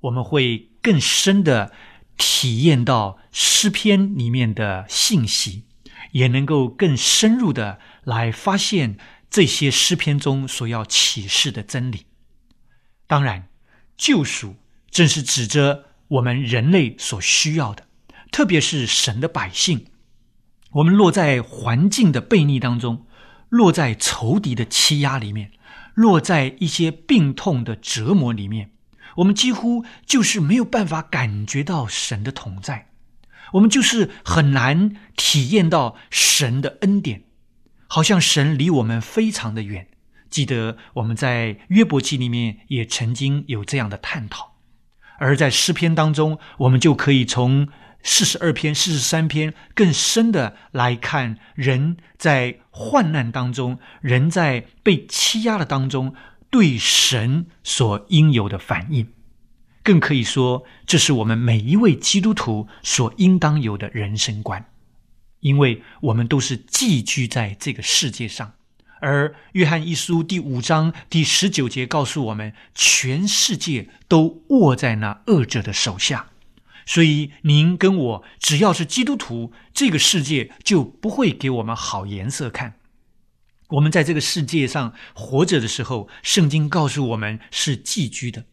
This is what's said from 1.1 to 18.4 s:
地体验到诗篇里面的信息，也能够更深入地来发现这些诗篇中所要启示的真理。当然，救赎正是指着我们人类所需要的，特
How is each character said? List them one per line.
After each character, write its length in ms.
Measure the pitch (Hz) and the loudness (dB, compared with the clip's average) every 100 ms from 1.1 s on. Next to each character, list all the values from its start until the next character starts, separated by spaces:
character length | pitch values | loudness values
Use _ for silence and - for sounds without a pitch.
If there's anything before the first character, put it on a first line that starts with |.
| - - 196 | 0 2 4
地 280 | 165 120 101 - - - _ - | 4 2 -2 -10 -20 -20 _ -6
体 460 | - - 131 113 | -2 0 0 2
验 200 | 156 139 | 4 4
到 360 | 120 123 101 98 _ | 2 0 -2 -8 _
诗 380 | - - - 214 | -2 0 2 2
篇 480 | - 220 196 196 190 | 0 2 2 2 0
里 140 | 117 | -2
面 200 | 123 120 | 0 0
的 360 | 107 107 95 95 | -2 -4 -4 -6
信 380 | - - 202 110 | -2 0 2 0
息， 400 | - - 95 - _ - - - | -2 -4 -8 -16 _ -20 -20 -8
也 120 | 131 127 | 0 2
能 220 | 123 139 | 2 0
够 200 | 156 127 | 0 0
更 300 | - 190 127 | 0 0 0
深 400 | - - 220 240 | 0 2 4 2
入 160 | 226 | 0
地 240 | 120 104 95 - - | -2 -6 -10 -20 -16
来 280 | - 113 117 | -6 -4 -4
发 260 | 113 - 196 | -4 -2 -2
现 400 | - 202 127 101 - - _ | 0 -2 -2 -6 -16 -20 _
这 160 | - 156 | 2 2
些 240 | - 143 | 2 0
诗 260 | 123 - 175 | 0 0 0
篇 220 | - 143 | 0 0
中 300 | 143 135 135 | 0 -2 -4
所 200 | - 117 | -6 -6
要 160 | 117 | -6
启 440 | 107 - - - 98 | -4 0 0 -2 -4
示 240 | - 147 | -2 -2
的 100 | 117 | -4
真 300 | 101 135 127 | -8 -6 -6
理。 160 | 110 _ _ _ _ _ _ _ _ _ _ _ | -8 _ _ _ _ _ _ _ _ _ _ _
当 180 | 147 | 0
然， 260 | 139 92 90 _ _ _ _ _ | 0 -4 -12 _ _ _ _ _
救 280 | - 254 | 0 0
赎 320 | 143 - 104 95 _ _ _ | 0 -6 -10 -16 _ _ _
正 180 | - 160 | 2 2
是 140 | 156 | 2
指 240 | 135 135 113 | -2 -4 -2
着 460 | 147 139 143 - _ _ | 2 2 0 -8 _ _
我 140 | 135 | -2
们 200 | 123 123 | 0 -2
人 300 | 131 120 123 | -2 0 2
类 260 | 185 127 - | 4 2 -4
所 240 | - 107 | -10 -6
需 320 | - - 156 | -2 0 0
要 180 | 156 123 101 | -2 -4 -8
的， 120 | _ _ _ - - | _ _ _ -20 -12
特 120 | - | -2